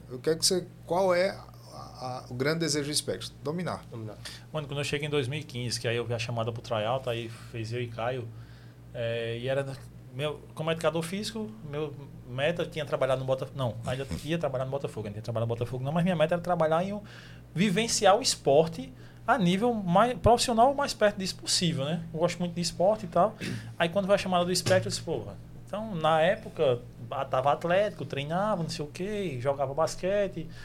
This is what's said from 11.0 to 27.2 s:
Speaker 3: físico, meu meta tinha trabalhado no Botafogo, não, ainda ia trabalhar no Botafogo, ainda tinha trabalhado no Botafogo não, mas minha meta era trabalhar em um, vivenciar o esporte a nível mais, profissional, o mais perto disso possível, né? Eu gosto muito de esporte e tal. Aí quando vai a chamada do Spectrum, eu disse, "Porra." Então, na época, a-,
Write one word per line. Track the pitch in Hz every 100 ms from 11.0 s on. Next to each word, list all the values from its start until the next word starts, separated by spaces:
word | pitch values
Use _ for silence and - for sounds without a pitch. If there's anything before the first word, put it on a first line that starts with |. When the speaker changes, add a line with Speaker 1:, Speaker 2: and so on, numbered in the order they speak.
Speaker 3:
físico, | 165 196 214 220 214 - 156
meu | 147 151 135 135 - 127
meta | 123 151 175 165
tinha | 156
trabalhado | 131 147 131 131
no | 131
Botafogo, | 131 135 139
não, | 123 117 117
ainda | 131 135 80
ia | - 165
trabalhar | 147 131
no | 131
Botafogo, | 139 139 113 104
ainda |
tinha | 101
trabalhado | 113 113 117
no |
Botafogo | 117 123 127
não, | 135
mas | 170
minha | 180 165
meta | 160
era | 175
trabalhar | 170 170 156 160
em | 196
um, | 208 - - - - -
vivenciar | 156 214 185 226 - 196 208
o |
esporte | 269 - 147 143 165 196 262 - - -
a | - 254
nível | 175 190 240
mais, | 226 180 180 240 208
profissional, | 202 240 - 220 254
o | 277
mais | 277
perto | - 208 202
disso | 185 -
possível, | - - 170 131
né? | 139 170 -
Eu | 160
gosto | 170 -
muito | 175
de | 170
esporte | 170 - 185 220
e | 175
tal. | 170 208 - - - - -
Aí | 170
quando | 196 190
vai | 202
a |
chamada | 190 180
do | 180
Spectrum, | 180 - 185 202
eu |
disse, | -
"Porra." | 170 135 98 - - - -
Então, | 196 220 170
na | 156 160
época, | 170 214 202 165 143 120 - - -
a-, | 135